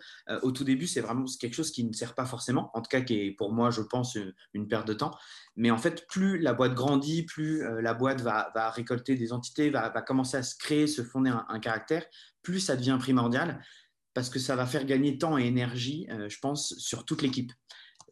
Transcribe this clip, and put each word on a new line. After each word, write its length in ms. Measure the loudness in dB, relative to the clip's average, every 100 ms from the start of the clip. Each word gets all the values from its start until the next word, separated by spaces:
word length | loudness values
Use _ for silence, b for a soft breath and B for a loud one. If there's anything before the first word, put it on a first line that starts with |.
| B B B
Euh, 100 | -2
au 100 | 0
tout 100 | 0
début, 240 | 2 2 0
c'est 140 | -2
vraiment 240 | -2 -2 -2 -4
quelque 140 | -6
chose 180 | -4 -4
qui 120 | -2
ne 80 | -4
sert 220 | -4 -6
pas 100 | -4
forcément, 460 | -4 -4 0 0 -2
en 80 | -6
tout 60 | -2
cas 120 | 0
qui 140 | 2
est 180 | 0 0
pour 200 | -2 -2
moi, 180 | 2 2
je 120 | 2
pense, 320 | -2 -2 -2
une, 180 | -4 -8 -10 b
une 160 | -6 -2
perte 180 | -2 -2
de 60 |
temps. 240 | -2 -4 -6 B B B 0
Mais 160 | 4
en 60 | 4
fait, 280 | 2 0 -4
plus 320 | 0 2 4
la 160 | 2
boîte 200 | 4 2
grandit, 500 | 2 4 4 2 -2
plus, 400 | -2 -4 -2 -2
euh, 160 | -2 0
la 140 | 0
boîte 260 | 2 2 2
va, 320 | 0 0 0
va 160 | -2 -2
récolter 460 | -2 -4 -2 0 0
des 160 | 0
entités, 380 | -4 -4 0 2
va, 180 | 2 0
va 140 | -2
commencer 340 | 0 0 2 -2
à 80 |
se 100 | -4
créer, 320 | -6 0 2 2
se 160 | 0
fonder 280 | -2 2 2
un, 140 | 2 -2
un 100 | -4
caractère, 460 | -2 -2 0 -2 -2 B B B
plus 180 | -4 -2
ça 160 | 0 0
devient 200 | 2 2
primordial 600 | 4 4 4 2 0 -4 B B B B _
parce 160 | -4 -4
que 80 | -2
ça 160 | 0
va 100 | 0
faire 200 | 2 0
gagner 340 | 2 4 4 2
temps 180 | 2 2
et 80 | 4
énergie, 600 | 2 0 -2 -4 -4 -6
euh, 180 | -6 -8
je 100 | -6
pense, 400 | -4 -2 -4 -6
sur 260 | -6 -6
toute 180 | -4 0
l'équipe. 280 | 0 0 -4 -8 -20 B B B -10